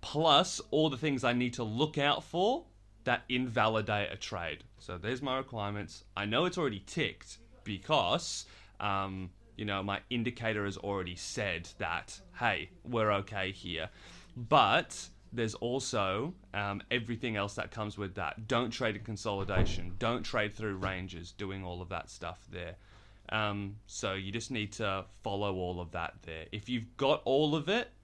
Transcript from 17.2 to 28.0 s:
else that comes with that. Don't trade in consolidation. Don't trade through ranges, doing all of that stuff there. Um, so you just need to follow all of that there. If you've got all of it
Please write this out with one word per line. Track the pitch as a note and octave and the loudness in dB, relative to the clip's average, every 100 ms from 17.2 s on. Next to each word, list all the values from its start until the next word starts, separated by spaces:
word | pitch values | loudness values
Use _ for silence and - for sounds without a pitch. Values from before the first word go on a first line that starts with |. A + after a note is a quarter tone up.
| B2 G#2+ | -2 -2
else | G2+ - | -2 -4
that | - | -8
comes | - G#2 G2+ | -4 -6 -4
with | G2 | -6
that. | F#2+ E2 F2+ A2 | -4 -6 -6 0
Don't | A#2+ B2 | 2 2
trade | - A#2+ G#2 | 0 0 0
in | |
consolidation. | A2 G#2+ A2+ G2 G2 A2 A2 - E2+ G2 | -6 -4 -2 -2 2 6 6 4 -2 0
Don't | A#2 A#2+ | 0 0
trade | - A#2+ G#2+ | 0 0 0
through | G#2 A2 G2 | -2 -4 -2
ranges, | F#2+ F#2 F#2 F2 E2+ | -2 -2 -6 -8 -12
doing | - G2 G2 | -8 -6 -6
all | F#2 F2 | -6 -8
of | F2+ | -6
that | F2 - | -6 -8
stuff | - F2 E2+ - | -8 -8 -10 -12
there. | F2+ E2+ - - - - - - | -10 -8 -10 -18 -20 -20 -20 -4
Um, | A2 G#2+ G2+ G2 G#2 - | 0 0 0 -4 -8 -12
so | - G2+ | -4 -2
you | F#2+ G2 | -2 -2
just | A2 A2 | -4 -4
need | A#2+ G#2 | -4 -4
to | - G#2+ F#2+ F#2 - | -2 -2 -2 -6 -10
follow | - G2+ G2+ F#2 | -4 -2 0 0
all | F2+ F2+ | -2 -4
of | E2+ | -6
that | F2 E2 - | -4 -6 -8
there. | - D#2+ D#2+ | -12 -10 -8
If | G#2+ G#2+ | -10 -4
you've | B2 A2+ - | -4 -4 0
got | C#3 D3+ - | 2 2 4
all | C3+ D3+ D#3 | 4 4 2
of | D3 | 2
it | A3 A#3 - | 0 0 -10